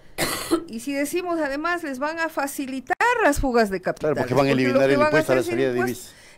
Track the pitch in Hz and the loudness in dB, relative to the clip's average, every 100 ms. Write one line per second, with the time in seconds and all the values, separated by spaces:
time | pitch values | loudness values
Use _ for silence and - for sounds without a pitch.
0 | - - - - - 330 330 226 277 277 | -18 -6 -6 -4 -2 -4 -4 -10 -6 -2
1 | 285 339 359 330 294 285 330 349 320 254 | -2 -2 -2 -2 -2 -4 -2 -2 -4 -6
2 | 294 330 320 320 277 - 269 262 - 359 | -6 -4 -4 -4 -6 -6 -8 -8 -4 0
3 | 466 494 359 - 269 233 214 190 180 156 | 2 4 2 2 2 2 2 0 -4 -2
4 | 156 135 127 127 139 131 127 - 135 285 | 0 0 0 2 4 4 2 4 4 4
5 | 302 311 302 262 349 339 269 247 240 233 | 4 2 2 2 2 0 0 0 -2 -4
6 | - - - | -12 -20 -20